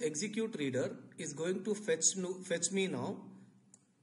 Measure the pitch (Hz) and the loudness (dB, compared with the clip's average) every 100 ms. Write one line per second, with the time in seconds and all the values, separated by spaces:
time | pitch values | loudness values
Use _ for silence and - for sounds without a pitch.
0 | 156 - 208 214 220 - 139 123 - - | 0 0 -2 0 0 0 0 2 0 -2
1 | - - 156 143 165 190 214 202 - 160 | -12 -8 -6 -2 0 0 0 0 2 4
2 | - 190 180 185 - - - 190 185 135 | 4 2 -2 -4 -2 0 0 2 0 0
3 | 143 - - - - - _ - _ _ | -4 -6 -10 -18 -20 -20 _ -20 _ _